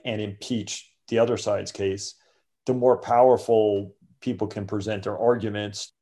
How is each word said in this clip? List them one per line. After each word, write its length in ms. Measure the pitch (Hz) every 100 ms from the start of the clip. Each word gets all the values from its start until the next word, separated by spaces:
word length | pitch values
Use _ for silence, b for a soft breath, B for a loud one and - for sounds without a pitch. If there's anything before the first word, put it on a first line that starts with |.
| 127
and 160 | 107
impeach 720 | 104 104 - 120 104 - - _ -
the 100 | 113
other 160 | 117 110
side's 380 | 110 98 98
case, 420 | - 98 98 - - _ _ _ _ -
the 80 |
more 220 | 127 127 117
powerful 1000 | - 120 127 120 - 113 107 101 98 _ _ _
people 260 | 127 104 104
can 180 | 107 95
present 380 | 107 101 104
their 140 | 107 101
arguments 760 | 117 120 107 104 104 104 - _